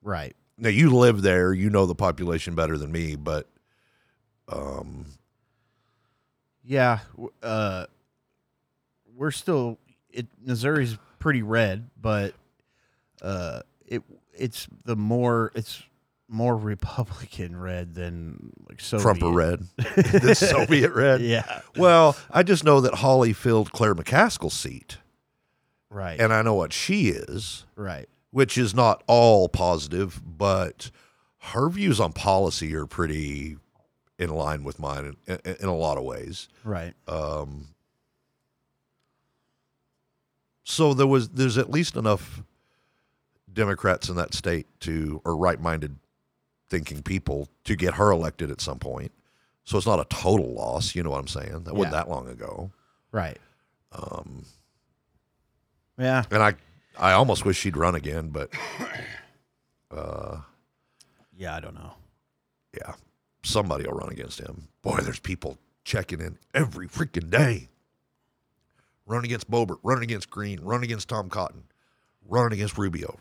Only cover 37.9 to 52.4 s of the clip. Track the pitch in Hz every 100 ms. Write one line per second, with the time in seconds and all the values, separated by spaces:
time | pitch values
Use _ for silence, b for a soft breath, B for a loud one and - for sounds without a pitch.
37.9 | _ _ _ _ _ _ _ _ _ _
38.9 | _ _ _ _ _ _ _ _ _ _
39.9 | _ _ _ _ _ _ _ - - 156
40.9 | 131 139 135 110 123 131 113 127 147 170
41.9 | - 110 101 - - - _ _ _ _
42.9 | _ _ _ _ _ _ 95 104 95 104
43.9 | 90 - 87 82 - - 85 - _ 87
44.9 | 80 76 78 85 80 87 80 82 80 73
45.9 | 69 _ _ _ _ _ _ _ 90 76
46.9 | 73 71 95 - 71 73 _ - 92 90
47.9 | 80 104 87 80 - 78 69 - 64 -
48.9 | 65 69 _ _ _ _ _ - - 113
49.9 | 92 71 - 92 104 65 58 55 67 -
50.9 | - 82 69 67 71 69 78 85 101 87
51.9 | 78 85 76 62 60